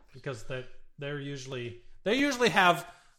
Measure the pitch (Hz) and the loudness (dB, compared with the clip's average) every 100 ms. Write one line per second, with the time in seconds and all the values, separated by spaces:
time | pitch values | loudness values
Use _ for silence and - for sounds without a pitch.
0 | - - 147 117 - 131 127 - - - | -20 -14 -10 -10 -8 -10 -10 -14 -16 -12
1 | 143 147 139 143 127 131 120 98 - - | -8 -8 -8 -10 -8 -8 -8 -12 -18 -6
2 | 185 254 285 269 240 185 180 165 - - | 0 2 2 2 4 6 6 6 0 -16
3 | _ | _